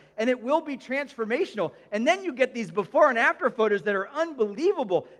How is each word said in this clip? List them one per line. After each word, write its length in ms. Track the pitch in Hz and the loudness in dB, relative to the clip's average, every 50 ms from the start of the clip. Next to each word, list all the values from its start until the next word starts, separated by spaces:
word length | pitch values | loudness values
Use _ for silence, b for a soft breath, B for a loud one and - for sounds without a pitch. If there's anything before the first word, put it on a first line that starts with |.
| b b b - | b b b -2
and 120 | 220 247 | 0 0
it 100 | 254 247 | 0 0
will 220 | 214 240 196 - | 0 0 0 0
be 160 | 311 294 277 - | 0 -2 -8 -10
transformational. 920 | - - 254 277 285 269 - - 226 208 233 285 370 - - 208 175 151 B B B B | -8 -6 -6 -6 -6 -6 -8 -8 -4 -2 -2 -2 -2 -4 -4 -4 -4 -4 B B B B
And 160 | - 208 226 285 | -4 0 2 2
then 160 | 359 392 381 | 2 0 -2
you 80 | 359 | -6
get 220 | 269 226 262 247 233 | -2 0 0 0 0
these 160 | 240 226 170 | -2 -8 -4
before 400 | 165 208 190 - - 294 330 294 | -2 -4 -4 0 4 6 6 6
and 80 | 254 226 | 6 4
after 320 | 254 302 339 - 262 247 | 2 2 2 2 0 -2
photos 320 | 226 - 220 214 208 196 151 | 0 2 2 2 2 0 0
that 120 | 208 202 | 0 -2
are 120 | 190 196 - | -2 -2 -4
unbelievable. 960 | - 294 330 339 311 254 226 208 202 190 302 370 415 359 262 202 185 160 B B B B | -4 -4 -4 -2 -2 -2 -2 -2 -2 0 0 0 0 0 0 0 0 0 B B B B